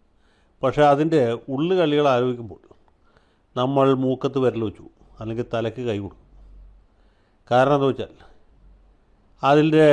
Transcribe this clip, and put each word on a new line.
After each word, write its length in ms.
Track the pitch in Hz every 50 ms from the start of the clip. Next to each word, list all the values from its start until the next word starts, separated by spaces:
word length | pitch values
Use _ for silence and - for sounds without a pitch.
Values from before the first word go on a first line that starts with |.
| _ _ _ _ _ _ _ _ _ _ _ _
പക്ഷേ 200 | - 131 113 143
അതിൻ്റെ 400 | 147 147 143 139 156 165 160 151 123 117 117 113 - -
ഉള്ളുകളികൾ 600 | 131 131 156 175 190 185 170 151 147 147 147 143
ആലോചിക്കുമ്പോൾ 520 | 127 120 123 127 123 117 117 101 - - _ - _ _ _ _ _ _ _ _ _ _ _ _ _ _ _ _ -
നമ്മൾ 380 | 123 127 131 139 139 135 135 135
മൂക്കത്ത് 440 | 127 131 131 131 123 - 139 120 135
വിരൽ 260 | 131 120 110 113 113
വെച്ചു 220 | 104 - - - - _ _ _ _ _ -
അല്ലെങ്കിൽ 260 | 113 110 113 113 120 - -
തലയ്ക്ക് 280 | 113 113 117 110 127
കൈ 160 | 123 120 107 104
കൊടുക്കും. 300 | 101 95 - _ _ _ _ - - - - - - - - _ _ _ _ _ _ _ _ _ _ _ _ _ _ -
കാരണം 240 | 120 123 131 139 147
എന്താ 120 | 143 135
വെച്ചാൽ 280 | 135 120 - 101 - - - - - - _ _ _ _ _ _ - - _ _ _ _ _ _ _ _ _ _ _ _ _
അതിൻ്റെ 420 | - 135 143 151 151 160 151 156 156 151